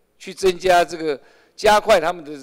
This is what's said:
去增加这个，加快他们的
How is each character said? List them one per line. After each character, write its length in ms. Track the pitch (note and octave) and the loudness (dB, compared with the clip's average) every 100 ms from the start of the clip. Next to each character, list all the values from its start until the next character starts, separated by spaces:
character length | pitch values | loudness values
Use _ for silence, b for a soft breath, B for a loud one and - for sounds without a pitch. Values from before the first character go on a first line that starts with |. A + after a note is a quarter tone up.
| _ _ | _ _
去 160 | F#3+ | -18
增 240 | E3 F#3+ F3 | -2 -2 0
加 280 | F#3 F3 | 2 2
这 120 | E3 E3 | 0 -4
个， 240 | D#3+ C#3 b b b - | -6 -8 b b b -2
加 240 | G#3 G#3 | 2 2
快 180 | G#3 G3 | 4 2
他 140 | D#3+ | 2
们 120 | F3 | -6
的 140 | D3 C#3+ | -14 -18